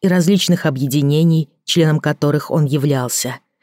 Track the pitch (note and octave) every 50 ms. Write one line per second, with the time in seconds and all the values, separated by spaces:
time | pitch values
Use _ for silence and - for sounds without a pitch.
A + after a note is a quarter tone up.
0 | - F#3+ F3+ F3+ E3 E3+ G#3 F3+ - - F3 E3+ - D#3+ C#3 B2+ C#3 C3+ B2+ D3
1 | C#3 C#3+ D3 D#3 E3 E3+ E3 D#3+ D3+ - _ _ _ - - F3 D#3+ D#3 D3+ D3+
2 | - D3+ D3 - D3 D3 C#3+ D3 - - - D#3+ D3+ C3+ C#3+ D3 C3+ D3+ C#3 C3
3 | B2 A#2+ - - - B2 B2 - _ _ _ _